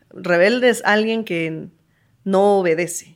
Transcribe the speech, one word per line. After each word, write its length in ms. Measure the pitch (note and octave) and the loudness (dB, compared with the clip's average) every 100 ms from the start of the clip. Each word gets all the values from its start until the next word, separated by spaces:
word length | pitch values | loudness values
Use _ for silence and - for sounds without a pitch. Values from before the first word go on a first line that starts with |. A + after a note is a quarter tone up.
| _ | _
rebelde 560 | F#3 F3+ E3+ G3 B3 B3 | -10 -2 2 2 4 0
es 140 | A#3 | 0
alguien 380 | - G#3+ A3 A3+ | 0 0 0 -4
que 440 | G#3+ E3+ D#3+ D#3+ E3+ _ _ _ _ _ | -4 -4 -4 -8 -12 _ _ _ _ _
no 360 | F#3+ F#3+ G3+ G3 | -2 2 4 2
obedece, 560 | F3 D#3+ E3+ - - | 2 0 -4 -8 -16